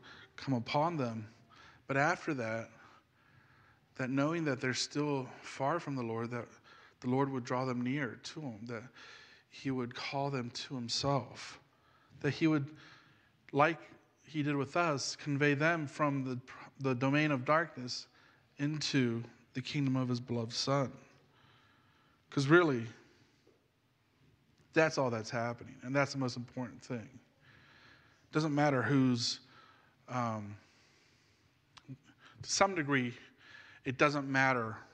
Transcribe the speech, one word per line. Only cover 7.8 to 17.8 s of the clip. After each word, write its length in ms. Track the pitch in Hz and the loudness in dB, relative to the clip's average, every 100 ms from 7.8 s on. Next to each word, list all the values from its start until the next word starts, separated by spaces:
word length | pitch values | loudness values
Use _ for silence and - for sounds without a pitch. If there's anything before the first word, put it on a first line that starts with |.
near 400 | 123 143 127 113 | -2 -2 -4 -6
to 160 | - - | -12 -10
him, 160 | 147 104 | -10 -10
that 180 | 117 117 - - - - - - _ | -10 -10 -12 -18 -20 -20 -20 -20 _
he 220 | - 139 | -6 -2
would 240 | 131 120 | -2 -4
call 360 | - - 139 139 | -6 -6 -2 -2
them 200 | 135 120 | -2 -4
to 240 | - - | -8 -8
himself, 840 | 135 117 - 139 139 110 - - - _ _ _ _ _ - | -6 -4 0 2 2 0 -10 -16 -18 _ _ _ _ _ -4
that 120 | 147 | -2
he 140 | 139 160 | 2 4
would, 300 | 156 139 - - - - _ _ _ - | 4 0 -8 -20 -20 -20 _ _ _ -2
like 260 | 139 156 160 - - _ _ | 4 4 2 -10 -20 _ _
he 200 | - 151 | -8 -4
did 120 | 147 | 0
with 220 | 143 135 175 | 0 0 0
us, 400 | 170 139 - - | 2 0 -2 -6
convey 380 | 151 139 147 | -4 2 4
them 320 | 139 156 170 143 | 4 2 2 -2
from 380 | - 151 139 | 0 0 0
the, 140 | 131 127 - - - - | -2 -6 -10 -16 -18 -4
the 140 | 135 | -2
domain 360 | 127 135 143 151 | 2 2 4 4
of 160 | 139 131 | 2 2
darkness 600 | 156 165 - | 2 2 -6